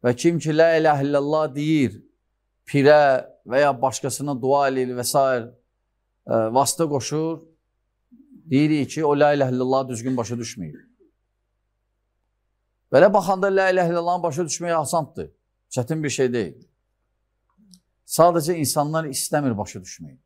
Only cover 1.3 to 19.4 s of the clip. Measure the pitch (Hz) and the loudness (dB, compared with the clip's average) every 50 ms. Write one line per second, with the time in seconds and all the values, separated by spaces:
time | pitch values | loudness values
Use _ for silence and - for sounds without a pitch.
1.3 | 156 156 156 151 127 143 147 151 160 151 135 110 95 - - _ _ _ _ _ | -2 -2 -2 -2 -4 -4 -2 0 2 2 2 0 -2 -8 -20 _ _ _ _ _
2.3 | _ _ _ _ _ _ _ - - 143 135 143 151 151 147 139 135 127 - - | _ _ _ _ _ _ _ -4 0 4 6 6 8 8 6 4 2 2 -2 -8
3.3 | - _ _ - 117 135 147 147 139 120 131 131 120 - - 139 - - 139 147 | -20 _ _ -2 0 2 2 2 2 0 -2 -4 -4 -4 -6 -8 -6 -6 -6 -6
4.3 | 143 123 113 131 139 143 143 139 135 131 127 123 123 123 120 - - 147 135 135 | -6 -4 0 0 2 2 2 0 0 -2 -4 -4 -4 -6 -6 -2 2 2 2 2
5.3 | 131 123 113 117 - _ _ _ _ _ _ _ _ _ _ _ _ _ _ - | 2 -2 -4 -8 -16 _ _ _ _ _ _ _ _ _ _ _ _ _ _ -2
6.3 | - 113 110 110 117 131 135 127 - - 170 156 143 135 117 - 147 151 156 160 | -2 0 0 2 2 2 2 0 0 -2 -2 -2 -2 -4 -4 -4 -6 -4 -4 -4
7.3 | 165 160 - _ _ _ _ _ _ _ _ _ _ _ _ _ - - - _ | -6 -10 -12 _ _ _ _ _ _ _ _ _ _ _ _ _ -20 -20 -20 _
8.3 | - - _ - 123 135 151 156 156 147 135 127 - 151 156 147 147 143 147 147 | -20 -20 _ -2 0 2 2 2 2 0 -2 -4 -4 -2 0 0 4 4 4 4
9.3 | 147 143 139 127 127 127 127 127 131 135 135 - 127 110 113 131 131 123 117 - | 4 2 0 0 0 -2 0 0 0 0 0 -2 -8 -8 -6 -6 -4 -4 -4 -6
10.3 | 120 120 117 113 - 120 87 78 - - - _ _ _ _ _ _ _ _ _ | -6 -8 -8 -10 -10 -12 -12 -14 -14 -18 -20 _ _ _ _ _ _ _ _ _
11.3 | _ _ _ _ _ _ _ _ _ _ _ _ _ _ _ _ _ _ _ _ | _ _ _ _ _ _ _ _ _ _ _ _ _ _ _ _ _ _ _ _
12.3 | _ _ _ _ _ _ _ _ _ _ _ _ - 131 170 202 196 208 180 175 | _ _ _ _ _ _ _ _ _ _ _ _ 4 6 6 6 4 2 0 0
13.3 | 196 185 185 196 196 190 190 190 185 185 180 170 175 170 170 170 175 180 170 170 | -2 0 0 0 2 2 2 2 2 2 2 0 0 -2 -2 -2 -2 -2 -2 -4
14.3 | 139 151 180 156 - - 170 175 170 165 151 - - 165 156 - _ - 80 73 | -4 -4 -6 -6 -6 -6 -4 -2 -2 -2 -2 -2 -2 -4 -4 -4 _ -14 -14 -14
15.3 | _ _ _ _ _ _ _ _ - 127 120 113 160 160 151 143 - - 135 127 | _ _ _ _ _ _ _ _ -6 -6 -4 -4 -4 -4 -4 -6 -2 0 0 0
16.3 | 120 120 104 80 67 - - _ _ _ _ _ _ _ _ _ _ _ _ _ | 0 -2 -4 -4 -8 -16 -20 _ _ _ _ _ _ _ _ _ _ _ _ _
17.3 | _ _ _ _ _ _ 220 _ - _ _ _ _ _ _ - - - 160 175 | _ _ _ _ _ _ _ _ -20 _ _ _ _ _ _ -8 2 4 6 6
18.3 | 170 170 151 156 180 165 147 127 - 156 143 147 156 160 160 151 127 - - - | 6 2 0 -2 -2 -2 -2 -2 0 -2 -2 -2 -2 -4 -4 -4 -6 -8 -6 -2
19.3 | - 147 | -2 0